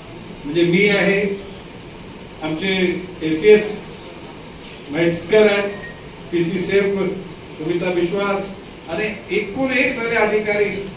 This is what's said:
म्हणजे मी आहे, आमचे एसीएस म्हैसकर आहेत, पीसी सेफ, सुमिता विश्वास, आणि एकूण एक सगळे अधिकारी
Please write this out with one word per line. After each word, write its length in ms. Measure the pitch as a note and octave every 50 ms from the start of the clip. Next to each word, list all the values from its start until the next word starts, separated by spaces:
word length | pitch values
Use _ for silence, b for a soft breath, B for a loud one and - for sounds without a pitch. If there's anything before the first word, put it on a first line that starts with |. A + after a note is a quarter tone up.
| - - - - - - - - -
म्हणजे 200 | C#3+ D#3 F3 E3+
मी 240 | E3+ E3+ G3 G#3 G3+
आहे, 320 | F3 D#3+ - - - - - - - - - - - - - - - - - - - - - - - - - - - - D#3
आमचे 600 | D#3+ D#3+ D#3+ F#3+ F#3+ F#3+ F#3+ F#3 E3+ E3 - - - - -
एसीएस 580 | D#3+ D#3+ D#3 - G#3 G#3 G#3+ G#3 - - - - - - - - - - - - - - - - - - - - - - - - - -
म्हैसकर 560 | C#3+ D#3+ E3+ E3+ E3+ - - - G#3+ G#3+ G#3+
आहेत, 240 | G#3 G3+ G3+ G3+ G3+ - - - - - - - - - - - -
पीसी 280 | F3 E3+ E3+ E3 G3 F3+
सेफ, 240 | - - F#3+ G3 G3 G3 G3 F#3+ F3+ E3+ - - - - - - - - - D3+
सुमिता 320 | D#3 E3+ F3 E3+ F3+ F3+
विश्वास, 520 | F3 F3 F3 - G3+ G3 G3+ G3+ G3 G3 F#3+ - - - - - - - - -
आणि 460 | E3 G3 G#3+ G#3+ G#3+ - - - F3+
एकूण 360 | G#3 G#3 - - C4 C4 B3+
एक 240 | B3 B3+ C#4+ B3+ B3
सगळे 200 | A#3 A3+ A#3 A#3
अधिकारी 500 | G#3+ G#3+ G#3 G#3 G#3+ G#3 G#3 G#3 G#3 G#3 F#3+ F#3 G3 G3 - -